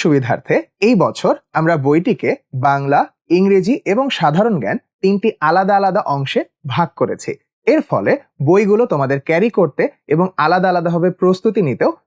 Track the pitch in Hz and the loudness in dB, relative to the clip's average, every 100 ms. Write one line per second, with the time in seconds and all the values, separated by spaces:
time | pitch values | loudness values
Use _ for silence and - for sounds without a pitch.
0 | 175 143 120 101 - 233 - - 214 226 | 2 0 0 -6 -2 -2 -2 -2 0 2
1 | 127 - - 294 _ 147 160 165 135 156 | 0 0 -2 -2 _ -2 0 0 2 0
2 | 185 170 127 - _ 131 143 139 139 147 | 0 -2 -2 -4 _ -4 -2 0 0 0
3 | - _ - 180 196 196 180 285 165 214 | 0 _ -2 2 4 2 2 -2 -2 -2
4 | 269 - 156 160 233 180 98 185 _ _ | -2 -2 0 2 0 0 -4 -8 _ _
5 | 190 202 226 - 151 180 196 202 196 185 | -2 0 -2 -2 0 0 2 0 0 -2
6 | - 139 135 240 - _ 143 117 170 - | -2 -4 -4 -4 -6 _ -8 -4 -4 -2
7 | 113 92 - - _ _ - 302 - 113 | -4 -4 -10 -12 _ _ 0 0 0 -2
8 | 110 294 _ - 139 196 202 214 240 147 | 0 -2 _ -6 2 2 4 2 0 0
9 | 135 139 - 165 226 220 160 - 247 _ | -2 -4 -2 0 0 0 -2 0 -4 _
10 | - 156 185 - 151 180 185 180 170 170 | -4 -2 -2 0 0 2 2 0 -2 0
11 | 180 180 180 185 226 214 151 113 269 330 | -2 0 0 0 0 0 -2 0 -2 -4